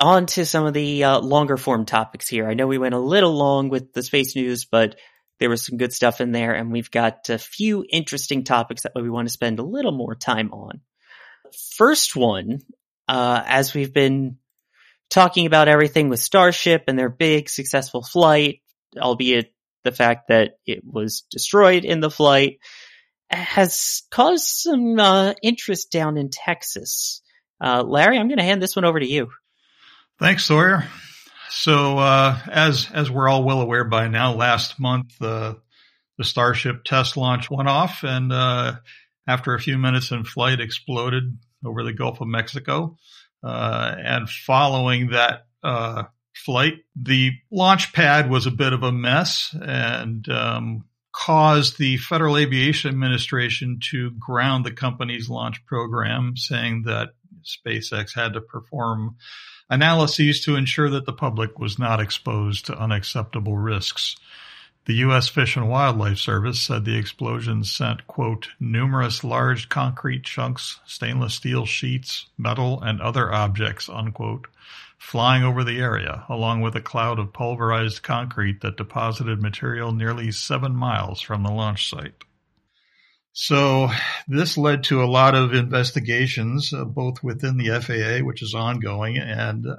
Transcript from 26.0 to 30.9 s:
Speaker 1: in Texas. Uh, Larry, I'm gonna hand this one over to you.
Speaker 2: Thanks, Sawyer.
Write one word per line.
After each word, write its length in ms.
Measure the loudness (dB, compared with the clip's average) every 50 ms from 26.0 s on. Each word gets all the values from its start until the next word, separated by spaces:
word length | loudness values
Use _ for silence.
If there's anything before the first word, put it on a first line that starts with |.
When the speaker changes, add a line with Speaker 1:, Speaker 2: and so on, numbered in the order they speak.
| 0 0 0
Speaker 1:
in 120 | -2 -4 -4
Texas. 920 | -6 -6 -4 -4 -4 -4 -6 -10 -10 -10 -8 -8 -6 -6 -6 -6 -8 -10 _ _ _ _ _ _ _ -6
Uh, 240 | -2 0 0 0 0
Larry, 320 | 2 2 4 6 6 4 4
I'm 100 | 2 0
gonna 140 | 0 0 2
hand 180 | 2 2 0
this 140 | 0 -2 0
one 100 | 2 2
over 140 | 2 2 0
to 80 | -2
you. 240 | -2 -2 -2 -2 -4 -8 -16 _ _ _ _ _ _ _ _ _ -20 -20 _ _ _ _ 0
Speaker 2:
Thanks, 260 | 2 2 2 2 2
Sawyer. 440 | 4 4 6 6 6 4 2 0 -4